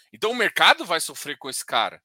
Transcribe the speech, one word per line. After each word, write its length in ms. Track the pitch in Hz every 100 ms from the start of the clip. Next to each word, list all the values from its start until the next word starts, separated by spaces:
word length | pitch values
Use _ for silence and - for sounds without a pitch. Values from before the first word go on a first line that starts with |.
| _
Então 200 | 110 214
o 40 | 240
mercado 500 | 196 - 202 302 269
vai 140 | 160
sofrer 380 | - 139 143 139
com 120 | 135
esse 160 | - -
cara, 360 | 123 98 80